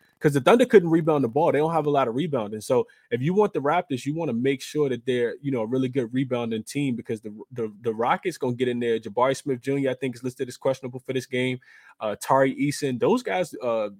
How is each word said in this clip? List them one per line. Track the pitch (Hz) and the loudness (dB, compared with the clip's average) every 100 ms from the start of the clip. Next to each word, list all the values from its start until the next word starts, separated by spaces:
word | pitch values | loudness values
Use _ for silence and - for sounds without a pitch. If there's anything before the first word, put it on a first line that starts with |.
| _ _ | _ _
'Cause | 156 | 2
the | 143 | 4
Thunder | 131 233 | 6 6
couldn't | 247 208 170 | 8 8 8
rebound | 160 160 147 | 2 4 2
the | 123 | 2
ball. | 123 165 | 2 2
They | 135 | 2
don't | 156 | 2
have | 165 151 | 0 0
a | |
lot | 143 127 | 0 0
of | |
rebounding. | 117 175 139 104 107 | 0 -2 -2 -4 -6
So | - 127 113 _ - | 0 0 0 _ -6
if | 120 | -4
you | 139 | 0
want | 185 208 | 2 2
the | 170 | 2
Raptors, | 139 170 180 131 139 | 0 0 0 -4 -4
you | |
wanna | 156 165 | -4 -2
make | 117 131 139 | -2 0 -2
sure | - 151 143 | -4 -2 -2
that | 123 | -2
they're, | 120 123 117 - | -2 0 0 -4
you | 143 | -4
know, | 131 | -2
a | 110 | -2
really | 131 131 | -2 -2
good | 127 117 | -2 -2
rebounding | 127 135 120 120 110 | -2 -2 -2 -4 -6
team, | 107 143 143 | -6 -4 -4
because | 117 - 113 | -4 -6 -8
the, | 107 107 - | -10 -16 -14
the, | 123 113 104 | -8 -8 -6
the | 117 | -6
Rockets | 110 120 175 190 156 | -2 0 0 -4 -4
gonna | 131 | -4
get | 120 123 | -2 0
in | 120 | 0
there. | 120 113 | 0 -2
Jabari | 110 101 127 135 | -2 0 0 0
Smith | - 127 | -2 -4
Junior, | 135 139 135 | -2 -2 -2
I | |
think, | 127 135 | -2 -6
is | 120 | -6
listed | 127 - 123 | -8 -6 -10
as | - | -4
questionable | - 135 127 127 | -2 -2 -6 -12
for | - | -6
this | 127 - | -6 -4
game. | 127 127 127 _ - - - | -2 -2 -4 _ -20 -20 -8
Uh, | 110 104 | -6 -4
Tari | - 143 135 | 0 4 4
Eason, | - 143 143 139 123 | 2 -2 -2 -4 0
those | 123 240 | 2 2
guys, | 247 185 175 - | 0 -4 -4 -6
uh, | 123 113 104 101 | -4 -2 -4 -6